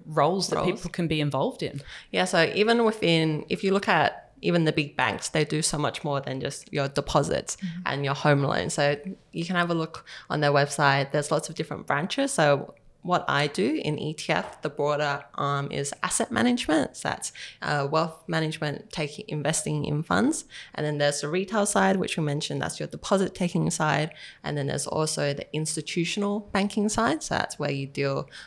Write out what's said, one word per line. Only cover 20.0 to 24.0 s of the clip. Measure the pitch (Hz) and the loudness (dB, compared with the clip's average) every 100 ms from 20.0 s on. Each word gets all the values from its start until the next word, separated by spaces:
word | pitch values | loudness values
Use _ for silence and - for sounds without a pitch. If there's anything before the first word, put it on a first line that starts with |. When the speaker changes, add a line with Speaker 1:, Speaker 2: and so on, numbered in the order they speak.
Speaker 2:
funds. | 165 180 247 320 - - - | 0 2 2 0 -6 -16 -12
And | - 151 | -4 -2
then | 147 | 2
there's | 143 143 | 0 0
the | 151 | -2
retail | 180 196 214 208 | -2 0 0 2
side, | 208 190 196 | 4 4 4
which | - - | 0 0
we | |
mentioned, | 151 147 - 143 | 0 0 -2 -4
that's | - - | -4 -4
your | 151 | -8
deposit | 156 - 196 190 - | -8 0 2 2 0
taking | 180 165 160 | -2 0 0
side. | - 156 151 | 0 0 0